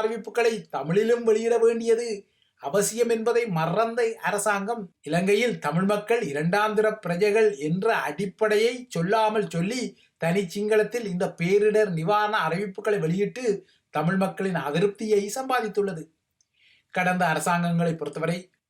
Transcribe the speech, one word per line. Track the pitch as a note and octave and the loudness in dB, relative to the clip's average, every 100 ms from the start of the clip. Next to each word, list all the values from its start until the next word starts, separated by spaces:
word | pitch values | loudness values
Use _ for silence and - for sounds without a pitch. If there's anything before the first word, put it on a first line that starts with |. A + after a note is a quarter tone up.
அறிவிப்புகளை | A3 A3+ G#3+ A3 A#3 A3 - | 0 -4 -4 0 0 0 -6
தமிழிலும் | C#3+ D3 F#3+ A3+ A#3+ | -6 0 2 2 2
வெளியிட | A3+ A3 A3+ A#3 | 2 2 2 4
வேண்டியது | A3+ A#3 A3+ A3+ A#3+ G3+ - _ _ _ | 4 2 2 2 0 -8 -12 _ _ _
அவசியம் | C#3+ F#3 G3 A3 A#3 | -2 0 0 0 0
என்பதை | A3+ A3 A#3 A#3 | 0 0 0 0
மறந்த | E3 E3 F#3 A#3 A#3 A3+ A3+ | 0 0 0 0 0 -2 -2
அரசாங்கம், | E3+ G3+ G#3 G3+ G3+ A#3 F#3 _ | -4 -2 0 -2 -2 -6 -10 _
இலங்கையில் | - E3 F#3+ G#3 A#3+ E3+ | -4 0 2 2 2 -2
தமிழ் | D3 E3 | -2 0
மக்கள் | G3 G#3 - A#3 | 0 0 0 -2
இரண்டாந்திர | F#3 D3 E3+ G3+ G#3+ G#3 G#3+ G#3+ | 0 -2 0 2 2 2 0 0
பிரஜைகள் | E3+ F3 G#3 G#3+ G#3+ C#3 | -4 0 2 4 2 2
என்ற | D#3 F#3 A3 F#3+ | -2 0 0 0
அடிப்படையை | C#3 D3+ G3 - A3 G#3+ A#3 B3+ - | -2 -4 -6 -2 2 4 2 0 -6
சொல்லாமல் | F3 F3 A3 A3 G#3+ F3 | -4 0 2 2 0 -2
சொல்லி, | E3+ F#3 B3+ G#3 - _ _ | -2 -2 -4 -6 -10 _ _
தனி | D#3+ F#3+ | 0 0
சிங்களத்தில் | F#3 G3+ G#3 G#3+ G#3+ A#3+ G#3 | -2 -4 2 2 2 -2 -6
இந்த | F3+ F3+ - | -4 -4 -2
பேரிடர் | E3+ G3+ G#3+ G#3 G#3+ | 2 4 4 4 2
நிவாரண | D#3+ D#3+ G#3 G#3 G#3+ D#3+ | 0 0 0 2 0 -2
அறிவிப்புகளை | E3+ G#3 F#3+ G#3+ G3+ | -2 -6 -4 -2 0
வெளியிட்டு | D#3 F3+ G3+ A#3+ B3 F#3+ - _ _ | 0 0 -2 -2 -2 -2 -6 _ _
தமிழ் | D3+ D#3+ F#3+ | -2 0 0
மக்களின் | F#3+ - G3 F3 | 0 -2 -4 -2
அதிருப்தியை | C#3 D3+ G3+ - A3 G#3 G3+ C4 | -2 0 0 -2 0 0 0 -4
சம்பாதித்துள்ளது. | C4 B3+ G#3+ G3+ G3 E3 D#3 _ _ _ _ _ _ _ _ | -2 -2 0 -2 -2 -6 -12 _ _ _ _ _ _ _ _
கடந்த | - F3+ F3+ F3 | -2 0 2 0
அரசாங்கங்களை | D#3+ F#3 F3 E3+ E3+ E3+ E3 | 0 0 0 0 0 0 -2
பொறுத்தவரை, | D3 D#3+ D#3+ F3+ - _ | -6 -4 -4 -4 -8 _